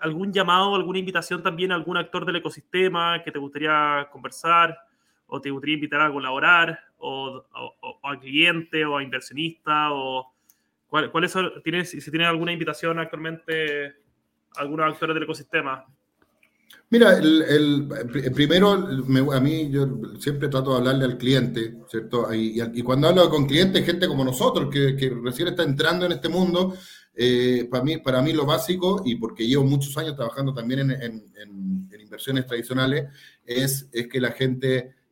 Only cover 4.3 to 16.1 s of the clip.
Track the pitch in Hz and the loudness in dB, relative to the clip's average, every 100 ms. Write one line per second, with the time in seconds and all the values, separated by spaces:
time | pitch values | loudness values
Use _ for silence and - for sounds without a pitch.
4.3 | - 165 170 165 156 _ _ _ _ - | -6 2 4 4 0 _ _ _ _ -12
5.3 | 135 139 139 139 156 147 147 151 143 131 | -10 -8 -8 -4 -4 -2 2 2 0 -4
6.3 | 135 156 175 165 160 _ - 135 135 135 | 0 6 6 4 -2 _ -14 -10 -8 -10
7.3 | 131 - 123 123 _ 127 - 139 135 131 | -12 -16 -16 -16 _ -18 -12 -10 -10 -2
8.3 | 143 170 165 165 156 151 143 135 127 - | 4 4 2 -2 -2 -2 -2 -4 -8 -8
9.3 | 135 165 160 160 151 151 143 131 131 - | -8 -8 -6 -2 0 0 -2 -4 -6 -8
10.3 | _ _ _ _ _ - 151 135 165 170 | _ _ _ _ _ -4 -2 -2 -2 -2
11.3 | 185 180 - 160 175 175 147 143 156 170 | -2 -4 -6 -4 -4 -4 -10 -6 0 0
12.3 | 165 175 170 151 151 165 170 160 156 160 | 0 -2 -4 -6 -4 -4 -4 -6 -8 -10
13.3 | 160 - 160 156 147 143 - _ _ _ | -10 -6 -4 -2 -4 -8 -12 _ _ _
14.3 | _ _ - 143 156 156 151 160 160 151 | _ _ -10 -6 -2 -2 0 -4 -2 -4
15.3 | 156 - 165 143 131 - _ _ | -8 -4 -4 -4 -8 -12 _ _